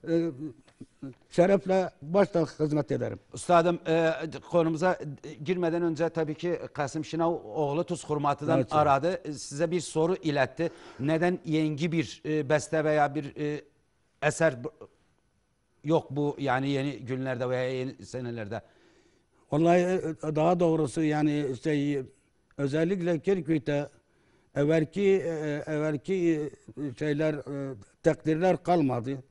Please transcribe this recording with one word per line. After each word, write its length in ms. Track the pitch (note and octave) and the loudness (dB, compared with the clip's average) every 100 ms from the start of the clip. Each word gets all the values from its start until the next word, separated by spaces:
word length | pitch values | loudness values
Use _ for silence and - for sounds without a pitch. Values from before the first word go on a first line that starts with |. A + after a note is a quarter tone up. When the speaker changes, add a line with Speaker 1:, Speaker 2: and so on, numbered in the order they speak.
| - | 0
Speaker 1:
e, 220 | E3 E3 C3 D3+ A#2+ _ _ - _ C3+ B2 _ | 0 0 -6 -12 -14 _ _ -20 _ -16 -16 _
şerefle 600 | - F3+ G3 F#3 F#3+ F3+ _ | 2 4 4 2 0 0 _
başta 440 | C#3+ F#3 G3 E3+ D#3 - | -2 2 2 2 -2 -2
hizmet 320 | D#3 D3+ C#3 | -2 0 -2
ederim. 260 | B2+ A#2 A2 _ | -4 -4 -8 _
Speaker 2:
Üstadım, 440 | A#2+ - F3 E3+ E3+ - | -14 4 4 6 0 0
e, 260 | E3 E3 D3 D#3+ - - | 2 2 0 -6 -10 0
konumuza, 420 | E3+ D#3+ D#3+ F#3 | 2 2 2 0
e, 420 | F3+ D3 C#3 C#3 D#3 | 0 -6 -12 -14 -12
girmeden 380 | D3 F3+ E3+ E3+ | -4 0 0 0
önce 260 | E3+ D#3 E3 | 0 0 -2
tabii 260 | E3 D#3 | 0 -4
ki 240 | D3+ F3 E3 C3 | -4 -4 -4 -6
Kasım 320 | - C#3 D#3+ | -6 -4 -4
Şınav 280 | D3+ D#3+ E3 | -6 -2 0
oğlu 520 | D#3+ G#2 A2 C#3+ D3 | -2 -6 -2 -2 0
Tuz 240 | F3 F3 - | -2 -6 -4
Hurmatı'dan 500 | D3 C#3+ C#3 D3 D3 | -2 0 0 2 0
Speaker 1:
Evet, 120 | B2+ | 2
sağ 80 | D3+ | 4
Speaker 2:
aradı. 420 | D3+ C#3 D#3 F#3 | 6 4 2 -2
E, 80 | - | -6
size 380 | C#3+ - C#3+ E3 | -10 -10 -4 -2
bir 100 | F3 | -2
soru 360 | - D#3+ E3 F#3 | -2 0 0 0
iletti. 540 | D#3+ C#3+ B2+ - E3 - - - | 0 2 0 0 -4 -4 -20 -6
Neden 380 | C#3 D#3+ F3 F3+ | 0 2 2 0
yeni 480 | - D#3 D#3 D3 E3+ | -2 0 0 -2 -2
bir, 300 | E3 C#3+ - - | 0 -2 -6 -4
e, 220 | D#3 C#3 | -2 2
beste 360 | D3+ C#3+ D#3+ | 0 0 -2
veya 300 | D3+ D3+ C#3+ | 2 2 2
bir, 220 | C#3 C#3 - | 0 -8 -6
e, 240 | D3 D3 - _ _ _ _ _ | -6 -6 -12 _ _ _ _ _
eser 420 | D3 - E3 B2+ | -2 2 0 0
bu-, 80 | A#2+ _ G#2+ _ _ _ _ _ _ _ _ _ | -12 _ -20 _ _ _ _ _ _ _ _ _
yok 220 | D3 D#3 - | 2 2 2
bu 260 | C3+ D3 - | -2 -2 -2
yani 300 | C#3 B2 C3+ | 0 0 0
yeni 300 | C#3 C#3 C3 | -2 -2 -6
günlerde 500 | B2 C3 C3 B2+ B2+ | -6 -6 -4 -4 -2
veya 220 | B2+ B2+ | -2 -2
yeni 360 | C3 C3 - F#2+ | -4 -6 -10 -12
senelerde? 560 | B2 B2 A#2 G#2 A2 - _ _ _ _ _ _ _ _ | -10 -8 -8 -8 -8 -10 _ _ _ _ _ _ _ _
Speaker 1:
Vallahi, 260 | D3 E3 F3+ | 2 4 4
e, 220 | F3+ F#3 D#3 D#3 D#3 | 4 0 -2 -6 -4
e, 80 | D3+ | 2
daha 240 | D#3+ F3+ | 2 4
doğrusu 420 | E3+ D#3+ D3 E3 | 4 2 0 0
yani 540 | D#3 D3+ D3+ D3 C#3+ B2+ | 0 2 2 0 -2 -4
şey, 400 | D#3 D3 C#3+ C#3+ C3 _ _ _ _ - | -2 0 0 -2 -6 _ _ _ _ -4
özellikle 600 | C#3+ D3 E3 G3 E3+ E3 | -2 0 0 0 0 0
Kirkük'te 680 | - G3 D3 D#3+ B2+ C#3+ D3 _ _ _ _ _ _ | 0 0 2 -2 0 -2 -2 _ _ _ _ _ _
evvelki, 680 | C#3+ C#3+ D#3+ D#3 - G3+ F#3+ | 0 2 4 2 2 4 4
e, 380 | E3 D#3+ D3+ D3 D3+ | 2 -4 -4 -6 -4
evvelki, 840 | D3+ D#3 D3 - F#3+ E3+ D#3 D3+ - - A2+ | -2 -2 -2 -2 0 2 0 -2 -10 -18 -10
e, 120 | C#3+ A#2+ | -8 -4
şeyler, 360 | D3+ D3 D#3 | -2 0 0
e, 400 | D3+ - C#3+ C3+ B2 - _ | -2 -6 -8 -8 -12 -18 _
takdirler 600 | E3 D3 D#3 D#3 F#3 F3 | 2 2 0 2 2 2
kalmadı. 600 | - F3 C#3+ A#2+ A#2 C3+ - | 4 4 4 2 -4 -8 -12